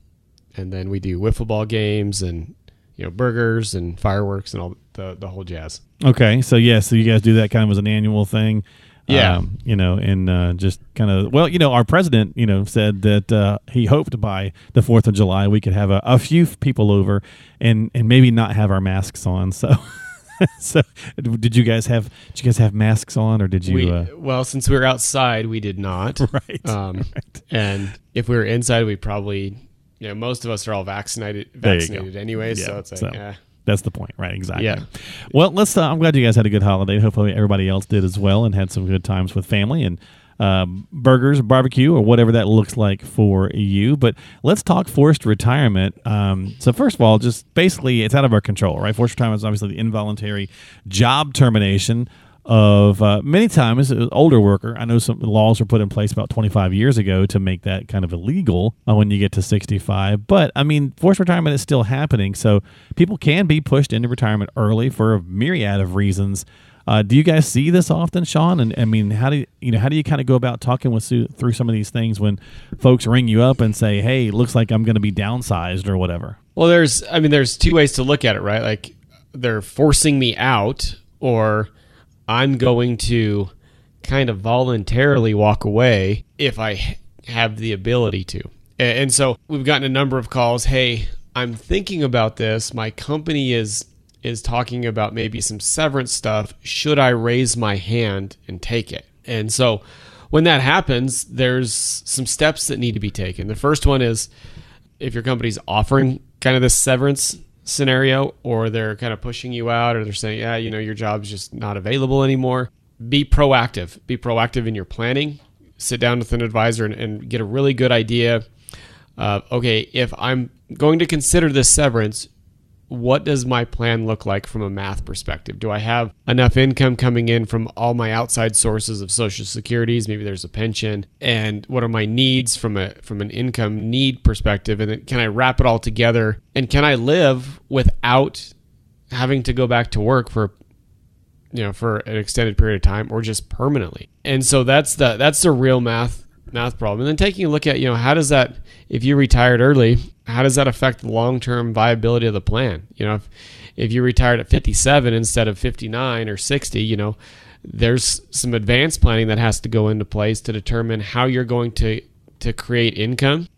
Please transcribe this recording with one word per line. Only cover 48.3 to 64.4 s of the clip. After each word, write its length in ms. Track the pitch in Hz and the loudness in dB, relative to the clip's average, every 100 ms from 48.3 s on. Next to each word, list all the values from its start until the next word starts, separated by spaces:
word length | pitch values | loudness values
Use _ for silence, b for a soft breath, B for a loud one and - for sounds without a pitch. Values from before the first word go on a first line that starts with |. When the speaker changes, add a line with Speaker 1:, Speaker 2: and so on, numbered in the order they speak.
Speaker 2:
our 80 | 107 | 2
control, 400 | - 98 95 78 | 0 -2 -2 -2
right? 140 | 101 107 | -2 0
Forced 180 | 120 | -2
retirement 240 | - 117 107 | 0 -2 -2
is 60 | |
obviously 240 | 107 104 101 | -4 -4 -6
the 100 | - | -4
involuntary 720 | 113 107 104 104 104 101 98 B B B 98 | -4 -2 -4 -6 -8 -8 -10 B B B -6
job 440 | 95 120 135 147 | 0 2 2 0
termination 760 | 127 131 110 98 98 107 117 123 b b b | 2 4 4 2 0 0 -2 -4 b b b
of, 560 | - 113 104 101 104 98 | 2 6 8 8 6 6
uh, 220 | 107 104 | 2 2
many 240 | 139 180 226 | 2 2 4
times 460 | 160 117 120 135 | 4 2 2 2
an 160 | 113 117 | 0 0
older 300 | 113 160 123 | 4 6 6
worker. 340 | 101 98 113 117 | 6 2 -2 -6
I 80 | |
know 140 | 117 117 | 0 0
some 220 | - - | 0 -4
laws 400 | 110 107 110 110 | 0 4 4 4
were 60 | 107 | 2
put 140 | 113 | 2
in 80 | 101 | 0
place 220 | - 104 | -2 -2
about 180 | - 104 | -2 -4
twenty-five 460 | - 107 107 92 | -2 0 2 2
years 240 | 95 127 117 | 2 2 2
ago 260 | 98 92 | 2 2
to 140 | 98 101 | 2 0
make 240 | 95 90 | -2 -4
that 240 | 98 95 - | -4 -6 -4
kind 180 | 101 | -4
of 80 | 87 | -4
illegal, 640 | 87 95 180 139 90 107 - - | -4 -4 -2 0 0 0 -2 0
uh, 80 | 107 | 2
when 160 | 104 | 4
you 80 | 101 | 2
get 100 | 98 | 0
to 100 | 101 | 0
sixty-five. 840 | - 101 - 101 - 98 98 104 107 | 0 -2 -2 -4 -2 -2 0 -2 2
But, 240 | 196 151 - | 2 2 0
I 80 | |
mean, 280 | 143 151 139 - | 0 0 -2 0
forced 240 | 180 196 | 2 2
retirement 340 | 180 175 156 | 2 2 0
is 80 | 139 | -2
still 220 | - 139 | 0 0
happening, 500 | 107 131 147 110 98 | 2 -2 -2 -2 -4
so 260 | 98 113 101 - B B - | 0 2 2 0 B B 0
people 200 | 170 196 | 2 2
can 300 | 151 165 180 | 0 2 2
be 140 | 156 | 2
pushed 320 | 139 135 139 | 2 0 2
into 160 | 110 120 | 0 -2
retirement 420 | 123 113 107 | -2 0 0